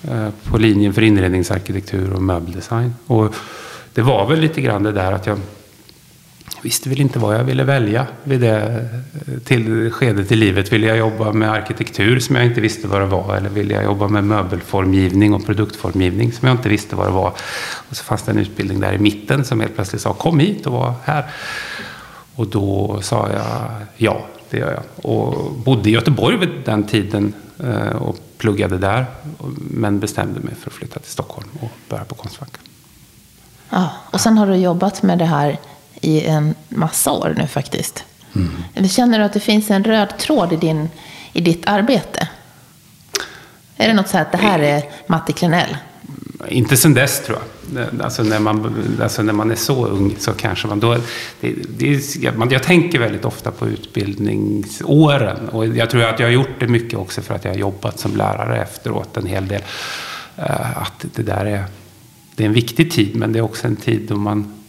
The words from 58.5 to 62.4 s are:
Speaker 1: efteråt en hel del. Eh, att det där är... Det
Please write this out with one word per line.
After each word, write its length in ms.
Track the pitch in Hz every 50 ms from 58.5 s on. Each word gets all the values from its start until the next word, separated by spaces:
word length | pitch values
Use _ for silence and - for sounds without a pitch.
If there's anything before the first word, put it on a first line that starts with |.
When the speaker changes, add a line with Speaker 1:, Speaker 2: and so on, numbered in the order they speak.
| 117 113
Speaker 1:
efteråt 560 | - - - - - 117 110 107 101 - -
en 80 | 113 101
hel 220 | 92 95 98 95
del. 140 | 95 101 98 95 - - - - - - - - - - - - - -
Eh, 400 | - - - - - - 120 - -
att 240 | - - - - - - -
det 80 | 113 113
där 220 | 104 98 98 98
är... 180 | 107 104 98 95 95 95 - - - - - - - - - - - -
Det 80 | -